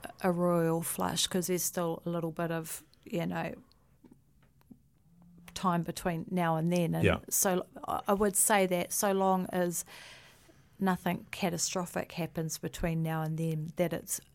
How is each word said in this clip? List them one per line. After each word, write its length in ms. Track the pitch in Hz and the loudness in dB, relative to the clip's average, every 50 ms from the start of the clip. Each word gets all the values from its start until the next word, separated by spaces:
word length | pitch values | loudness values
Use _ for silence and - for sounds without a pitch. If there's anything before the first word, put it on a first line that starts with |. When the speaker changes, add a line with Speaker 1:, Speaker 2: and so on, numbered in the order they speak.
| - - - - - | -14 -14 -8 -2 0
Speaker 1:
a 80 | 185 | 0
royal 520 | 175 175 175 175 175 170 165 165 165 165 165 | 2 2 2 4 4 4 4 2 2 0 -2
flush 420 | - - - 185 180 - - - | -4 -2 -2 -2 0 0 0 0
'cause 220 | - - 180 170 | 0 0 0 0
there's 160 | - 180 170 - | 0 0 -2 -2
still 400 | - - 185 170 165 165 - - | -2 -2 -2 -2 -2 -2 -4 -4
a 40 | 170 | -4
little 220 | 170 170 165 165 | -4 -2 -4 -4
bit 200 | 160 - 170 160 | -4 -4 -4 -2
of, 320 | 165 165 165 160 - - - _ _ _ - | -2 -4 -6 -6 -10 -12 -14 _ _ _ -10
you 220 | - - 170 165 | -6 -4 -2 -2
know, 300 | 180 175 165 160 165 - - - _ _ _ _ _ _ _ - - - - _ _ _ _ _ _ _ _ _ - - - _ _ _ _ _ _ _ - - - - - - - - | -2 -2 -2 -4 -4 -6 -10 -14 _ _ _ _ _ _ _ -20 -20 -20 -20 _ _ _ _ _ _ _ _ _ -20 -20 -20 _ _ _ _ _ _ _ -20 -20 -20 -20 -20 -20 -16 -8
time 260 | - 185 185 175 170 | -2 0 2 2 2
between 440 | 160 160 151 - - 185 165 165 - - | 0 -2 -6 -4 -2 -2 -2 -2 -4 -2
now 260 | 185 180 170 165 160 | 0 2 2 2 2
and 160 | 160 160 175 | 2 2 2
then. 220 | 175 175 170 165 165 | 4 4 2 2 2
And 100 | 165 170 | 4 4
Speaker 2:
Yeah. 140 | 175 87 - - - | 4 4 2 0 -2
Speaker 1:
so 360 | - - - 196 180 185 - - - - - | -2 0 2 2 2 0 -2 -4 -10 -10 -6
I, 140 | - - - - - | -4 -4 -2 0 0
I 40 | 202 | 2
would 220 | 196 214 202 190 | 2 2 2 4
say 320 | - - - 220 196 190 | 4 4 6 6 4 4
that 260 | 180 180 175 - - - | 4 2 0 0 -2 -2
so 180 | - 214 202 | 0 2 2
long 360 | 190 190 190 190 185 185 180 - | 4 4 4 4 4 2 0 0
as 340 | - 180 180 175 170 - - - - - - - - - - - - - - - - - - _ - - | 0 0 2 2 0 -2 -6 -8 -14 -18 -18 -18 -20 -20 -20 -20 -20 -20 -20 -20 -20 -20 -20 _ -6 0
nothing 460 | 196 190 180 - - 180 175 - - - | 2 2 2 2 0 -2 -2 -2 -6 -10
catastrophic 800 | - - 202 175 170 160 - - - 190 175 - - - - - | -6 -2 -2 -2 0 0 -2 -2 -2 -2 -4 -2 -4 -6 -6 -4
happens 480 | - 175 165 160 - 170 160 160 - - | -4 -6 -6 -4 -2 -4 -4 -4 -4 -6
between 420 | - 156 - - - 170 165 160 | -6 -8 -4 -2 0 0 0 0
now 220 | 160 160 160 160 160 | 0 0 0 -2 -2
and 140 | 156 160 156 | -2 -2 0
then, 340 | 165 165 160 156 156 170 - | 0 0 0 -2 -4 -4 -2
that 140 | - 175 165 | 0 0 0
it's 300 | 165 - - - - - - - | 0 -4 -4 -6 -8 -8 -8 -12